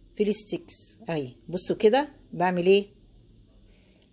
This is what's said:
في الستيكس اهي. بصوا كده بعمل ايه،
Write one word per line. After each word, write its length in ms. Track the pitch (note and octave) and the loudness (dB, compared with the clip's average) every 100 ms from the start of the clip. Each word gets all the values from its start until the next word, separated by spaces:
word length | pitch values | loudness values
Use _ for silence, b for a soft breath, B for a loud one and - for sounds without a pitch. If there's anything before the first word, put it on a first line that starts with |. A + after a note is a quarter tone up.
| - - | -10 -2
في 140 | G#3 | -2
الستيكس 680 | G#3 - E3+ - - - - - | -2 -6 -10 -10 -16 -16 -14 -8
اهي. 220 | D#3+ B2+ - - | -6 -6 -12 -10
بصوا 260 | F3+ - - | -6 -4 2
كده 340 | G#3+ B3+ D4 - - | 4 4 0 -8 -12
بعمل 320 | D#3+ F3+ F3+ F3 | -2 0 2 4
ايه، 220 | G3 G3+ - - - - - - - b b b b _ | 4 2 -10 -20 -20 -20 -20 -20 -20 b b b b _